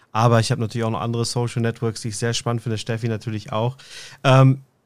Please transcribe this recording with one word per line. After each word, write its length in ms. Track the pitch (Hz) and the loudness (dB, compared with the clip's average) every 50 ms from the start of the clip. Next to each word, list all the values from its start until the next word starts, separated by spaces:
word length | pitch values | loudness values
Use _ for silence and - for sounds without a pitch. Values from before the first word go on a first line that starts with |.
| _ _ | _ _
Aber 280 | - 110 117 120 117 113 | 0 2 4 6 6 4
ich 120 | 110 - | 4 2
hab 80 | 123 117 | 0 -2
natürlich 240 | 113 98 - 117 113 | -2 -4 -4 -4 -2
auch 80 | 113 | -2
noch 100 | 113 80 | -2 -2
andere 240 | - 117 117 117 117 | -4 -4 -2 -2 -4
Social 360 | - - 127 120 113 - 120 | -2 -2 -4 -4 -2 -2 -2
Networks, 400 | 117 117 113 - 117 113 107 - | -2 -2 -2 -2 -4 -4 -4 -6
die 80 | - 117 | -8 -10
ich 80 | 104 - | -8 -4
sehr 160 | 120 117 117 | -4 -4 -4
spannend 300 | - - 117 117 117 - | -4 -4 -4 -4 -4 -4
finde, 140 | 120 110 104 | -4 -6 -6
Steffi 300 | - - 117 110 117 117 | -6 -6 -6 -6 -4 -4
natürlich 460 | 110 104 - 113 107 107 - - 107 | -6 -6 -6 -8 -8 -8 -8 -6 -4
auch. 240 | 107 113 123 127 - - - - - - - - - - | -2 -2 -2 -4 -6 -14 -20 -20 -20 -20 -20 -20 -2 2
Ähm, 380 | 143 131 135 135 131 135 135 - _ _ _ _ | 4 6 8 8 6 4 2 -4 _ _ _ _